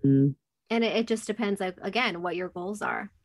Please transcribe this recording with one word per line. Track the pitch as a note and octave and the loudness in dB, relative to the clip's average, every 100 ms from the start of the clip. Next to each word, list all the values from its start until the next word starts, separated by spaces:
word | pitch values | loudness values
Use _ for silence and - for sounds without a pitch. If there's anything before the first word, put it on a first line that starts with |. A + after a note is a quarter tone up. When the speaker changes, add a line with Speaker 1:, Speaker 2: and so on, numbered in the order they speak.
Speaker 1:
Mm-hmm. | C#3 C#3 C#3 C3+ _ _ _ | 4 6 4 2 _ _ _
Speaker 2:
and | A#3 | 0
it, | A3+ F#3 | 2 0
it | A3+ | 0
just | A3 - | -2 -2
depends, | G#3 G3+ G3+ | -4 -2 -2
like, | F#3 F3+ | -4 -6
again, | G3 G3+ B3 E3+ | -4 -2 0 -2
what | F3+ F3 | -4 -4
your | F3+ | -6
goals | F3 F3+ G#3 | -6 -8 -6
are. | F#3+ - G3+ _ | -4 -4 -8 _